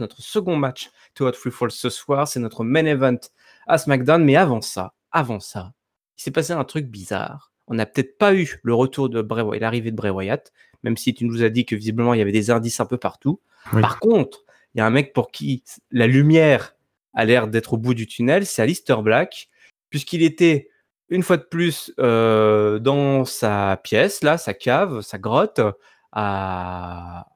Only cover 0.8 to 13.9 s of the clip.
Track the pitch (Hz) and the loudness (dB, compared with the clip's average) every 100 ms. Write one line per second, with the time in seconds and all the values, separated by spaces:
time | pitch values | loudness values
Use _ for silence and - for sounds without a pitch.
0.8 | - _ _ - 131 123 127 - 120 - | -16 _ _ -4 -4 -2 -8 -4 -6 -4
1.8 | 127 - - 139 147 - 113 - 117 147 | -6 -6 -4 -2 -2 -4 -6 -6 -2 0
2.8 | 160 143 131 123 - _ _ _ - 170 | 0 2 0 0 -6 _ _ _ -2 0
3.8 | 147 135 123 165 151 139 185 117 - - | 2 0 4 4 6 4 4 0 -4 -8
4.8 | 92 - _ 165 131 107 - 104 92 - | -10 -12 _ -4 -2 -6 -10 -14 -14 -18
5.8 | _ _ _ - - 147 147 170 131 160 | _ _ _ -14 -6 -4 -2 -4 -4 -6
6.8 | 139 101 90 98 107 143 - _ - 113 | -8 -12 -8 -8 -8 -12 -20 _ -8 -4
7.8 | 107 - - _ 208 196 160 - 117 117 | -4 -4 -6 _ 2 4 0 -4 -2 0
8.8 | 135 135 131 117 107 113 107 107 113 117 | 0 -2 -4 -2 -4 -4 -4 -4 -4 -4
9.8 | 113 110 104 95 95 120 - _ _ _ | -4 -4 -4 -4 -4 -6 -8 _ _ _
10.8 | 117 113 - 117 117 117 117 113 120 107 | -6 -2 -2 -2 -4 0 0 2 -2 -4
11.8 | 110 113 120 120 101 107 104 117 113 - | -4 0 2 2 2 0 2 0 0 -4
12.8 | 117 123 98 - 139 170 _ _ - 110 | -4 -4 -6 -6 -4 -6 _ _ -4 2
13.8 | - | 2